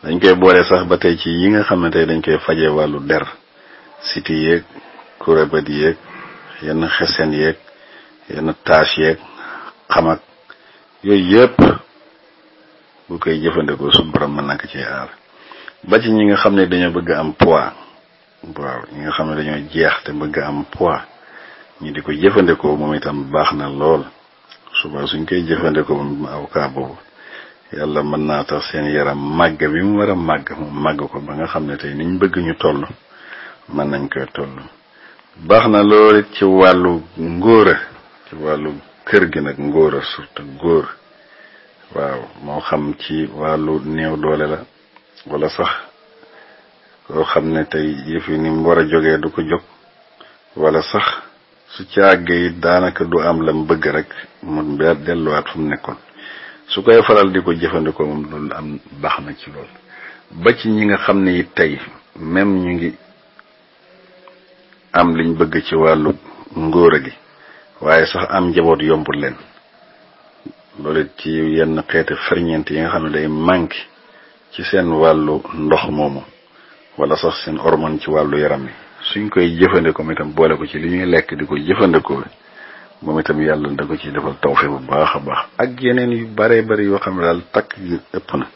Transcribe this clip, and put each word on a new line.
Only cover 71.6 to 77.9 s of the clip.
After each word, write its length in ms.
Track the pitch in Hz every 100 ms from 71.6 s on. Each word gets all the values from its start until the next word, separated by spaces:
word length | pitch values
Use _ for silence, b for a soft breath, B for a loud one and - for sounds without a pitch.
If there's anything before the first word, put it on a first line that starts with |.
| 80 78 -
xeeti 260 | 82 80 76 -
ferñeent 420 | 87 85 78 76
yi 100 | 76
nga 100 | 80
xam 140 | 82 80
ne 40 |
day 160 | 76 78
manqué 500 | 78 82 92 85 - - _ b b b b _
ci 100 | -
seen 240 | - 98 90
wàllu 500 | 78 80 78 76 76 -
ndox 300 | 80 78 78 78
moomu, 320 | 76 73 69 - _ _ b b b b -
wala 180 | 73 76
sax 280 | 82 78
seen 140 | - 78
hormone 420 | 80 80 78